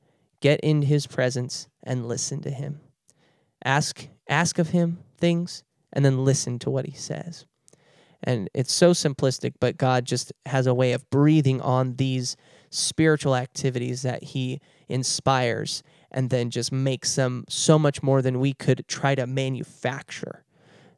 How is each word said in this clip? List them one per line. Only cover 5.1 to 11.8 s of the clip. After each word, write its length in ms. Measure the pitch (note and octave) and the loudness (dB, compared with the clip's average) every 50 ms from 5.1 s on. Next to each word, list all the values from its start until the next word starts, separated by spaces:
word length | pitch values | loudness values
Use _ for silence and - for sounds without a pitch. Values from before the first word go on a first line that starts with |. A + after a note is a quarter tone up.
| _ | _
things, 480 | - E3+ E3+ E3+ E3+ F3 F3 - - - _ _ _ _ _ | -2 0 0 2 0 -2 -6 -10 -16 -20 _ _ _ _ _
and 120 | - C#3 C#3 | 0 2 4
then 200 | C#3 C3 B2+ C3+ | 4 4 4 4
listen 340 | C3+ C3 - - - B2 A#2 | 2 2 2 0 -4 -6 -4
to 100 | - C3 | -4 -4
what 160 | C3 C3 C3 | -2 -4 -4
he 100 | - C#3 | -6 -10
says. 500 | - - - - - - F3 E3 - - _ _ _ _ _ _ _ _ _ _ _ _ _ _ _ | -12 -10 -10 -8 -8 -10 -12 -16 -18 -20 _ _ _ _ _ _ _ _ _ _ _ _ _ _ _
And 280 | - B2+ B2 A2+ F#2+ - | -4 -2 -2 -2 -4 -4
it's 200 | - C3+ A#2+ - | -4 -4 -4 -2
so 180 | - - F3+ F3 | 2 4 6 6
simplistic, 640 | F3 - - D3 C#3 - C#3+ C3 - - - B2+ - - | 6 4 0 -2 0 0 0 0 0 -2 -6 -8 -4 -2
but 180 | B2+ B2 - - | -2 -2 0 0
God 260 | C3+ B2+ B2+ B2+ B2 | 2 2 2 2 0
just 280 | - C3 B2 - - - _ - | -2 -4 -4 -4 -8 -14 _ -8
has 200 | C3+ C#3 C3 B2+ | -2 0 0 2
a 80 | C3 B2 | 2 2
way 180 | B2 C3 B2 | 2 2 2
of 160 | A#2+ C3+ - _ | 0 -2 -2 _
breathing 500 | - C#3 C#3+ D3+ D#3 D#3 C#3 C3 C3 B2+ | 2 4 6 6 6 6 4 4 2 0
on 360 | - C3+ B2+ B2+ | 0 0 2 2